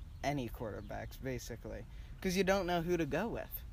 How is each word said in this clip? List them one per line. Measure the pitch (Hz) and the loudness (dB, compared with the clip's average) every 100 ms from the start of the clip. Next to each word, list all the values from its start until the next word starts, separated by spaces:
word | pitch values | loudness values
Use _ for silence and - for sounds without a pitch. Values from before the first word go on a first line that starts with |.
| - - | -10 -4
any | 135 143 120 | 0 0 -2
quarterbacks, | - 113 101 104 107 113 - | -2 -4 -4 -6 -6 -6 -6
basically, | 127 123 - 117 113 107 110 - - - | -4 -2 -4 -6 -6 -8 -8 -10 -10 -2
'cause | 190 180 | 2 4
you | |
don't | 185 196 175 | 6 6 6
know | 175 | 4
who | 165 175 | 4 4
to | 156 | 4
go | 139 220 | 2 0
with. | 127 - - - | -2 -6 -8 -10